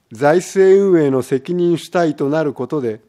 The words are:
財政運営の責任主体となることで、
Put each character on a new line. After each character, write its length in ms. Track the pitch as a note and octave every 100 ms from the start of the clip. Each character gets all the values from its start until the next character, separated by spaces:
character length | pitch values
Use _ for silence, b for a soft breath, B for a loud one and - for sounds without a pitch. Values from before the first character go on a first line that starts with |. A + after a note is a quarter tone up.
| _
財 260 | G#2+ C#3+ E3
政 460 | - G3 F#3+ G3
運 200 | G3 F3
営 80 | C#3+
の 100 | C3+
責 320 | B2 C3+ C3
任 240 | F3 F3 E3
主 120 | -
体 240 | F3+ E3 D3
と 140 | C#3
な 140 | D3+
る 80 | D3+
こ 140 | A#2+ B2
と 160 | D#3
で、 180 | A#2+ A2